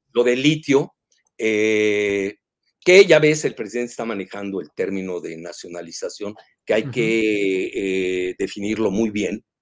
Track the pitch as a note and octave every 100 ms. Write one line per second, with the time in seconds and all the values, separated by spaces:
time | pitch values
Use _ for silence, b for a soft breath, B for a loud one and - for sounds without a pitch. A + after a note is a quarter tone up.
0 | _ A#2+ B2 B2 C#3+ D3+ C#3+ C3+ - _
1 | _ _ _ - A2 G#2+ A2 G#2+ G#2+ G#2
2 | G#2 G2+ G2 - _ _ _ _ F3 F#3
3 | F#3 D#3 D3+ D3+ C3+ - G#2 A#2+ A#2+ -
4 | A2+ G2+ F#2+ G2+ G2 F#2+ - - F#2+ F#2+
5 | F#2+ F2 E2 E2 E2+ - F2 F2 E2 -
6 | F2+ - G#2 G#2+ b b - A2 D3+ B2
7 | A2 A2+ A2 G#2 G2 F#2 G#2+ A#2 G2 F#2+
8 | F#2 F#2 F2+ F#2 - G#2 G2+ A2 G#2+ G2+
9 | A2+ G#2 F2+ - - _